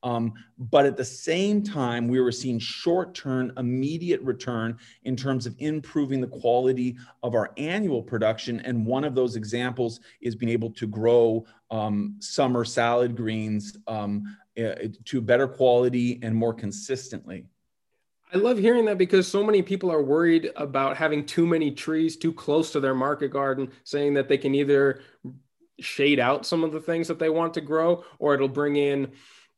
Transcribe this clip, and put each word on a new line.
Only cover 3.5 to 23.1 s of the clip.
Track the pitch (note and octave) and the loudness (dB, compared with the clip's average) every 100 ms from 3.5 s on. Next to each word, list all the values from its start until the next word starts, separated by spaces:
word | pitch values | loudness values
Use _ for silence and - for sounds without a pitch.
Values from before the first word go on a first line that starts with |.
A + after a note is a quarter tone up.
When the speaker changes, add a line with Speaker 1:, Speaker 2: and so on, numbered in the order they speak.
| B2+ | -4
Speaker 1:
immediate | A#2+ B2+ C#3 D#3+ F3 C#3+ | -4 -2 -4 -4 -2 -2
return | C3 A#2 - A#2 A2+ A#2 - _ | -2 -4 -4 -4 -4 -8 -14 _
in | - | -8
terms | B2 C3+ B2+ A#2 | -4 -2 -4 -4
of | - | -6
improving | D3+ D#3 C3+ D#3 C#3 C3+ | -6 -6 -6 -4 -2 -2
the | B2+ | -4
quality | - A#2+ B2 B2+ B2+ B2 B2 - _ | -4 0 2 2 0 -2 -6 -16 _
of | B2 | -2
our | A#2 G#2 - | -2 -2 -4
annual | D3+ F#3+ G3+ B2 | -6 -4 -2 -4
production. | - A#2 A2 A2 - A#2 | -4 -2 0 0 -6 -8
And | - A#2+ A2 | -4 -4 -2
one | C3 | -2
of | D3 | -2
those | C3 B2+ A2+ | 0 0 -2
examples | G#2+ A#2+ B2 B2 A#2+ A#2 - _ | -6 -4 -4 -4 -4 -6 -18 _
is | B2 | -8
being | A#2+ A#2+ | -4 -2
able | A#2 A#2 | -2 -2
to | A2 A2 | -6 -8
grow, | G#2+ A2+ A#2 A#2 A2+ A2+ _ _ | 0 4 6 4 2 -6 _ _
um, | A2 G#2+ G#2 G#2 - | -6 -2 -2 -4 -8
summer | - - C3+ A#2+ | -10 -2 0 0
salad | A#2 - A#2 A#2+ B2 | -2 0 2 2 0
greens, | A#2 A2 A2 A2 G#2 G#2 - - | -2 -4 -4 -4 -4 -6 -14 -10
um, | A2 G#2 G#2 G#2 - _ - | -8 -4 -6 -6 -14 _ -6
uh, | A2 - A2+ - - | -6 -6 -10 -12 -6
to | C3+ | -6
better | A2 A#2+ C3+ | 2 2 2
quality | C3+ C3 B2 B2+ B2 B2 A#2+ | 2 4 6 4 2 -2 -2
and | A2+ | -2
more | A2+ A#2 | 0 0
consistently. | A2+ G2+ G2 - B2+ - A2 - F#2 - _ _ _ _ _ _ _ _ | -2 -8 -10 -8 -8 -8 -14 -14 -16 -18 _ _ _ _ _ _ _ _
Speaker 2:
I | F#3 | 0
love | A3 A#3+ | 2 4
hearing | G#3 A#3+ A3 | 4 4 4
that | G3 | 2
because | F3+ F#3+ F3+ | 4 4 4
so | G3 | 0
many | G#3 G#3 | 2 2
people | F#3+ F#3+ F#3 | 2 -2 0
are | D#3 | 0
worried | C3+ D3+ E3+ E3 E3 - | 2 4 6 4 2 -6
about | D3 C3+ C3+ C3+ | -4 -2 0 0
having | D#3 D3+ C#3+ | 0 0 -2
too | - E3+ | 0 2
many | E3 D3+ | 2 0
trees | C#3+ - D#3 D#3+ D#3+ | -4 -4 0 0 0
too | E3 | -4
close | D#3+ - D3+ D#3 | -4 0 0 2
to | D3 | 4
their | C3+ | 6
market | C3 C3+ | 4 2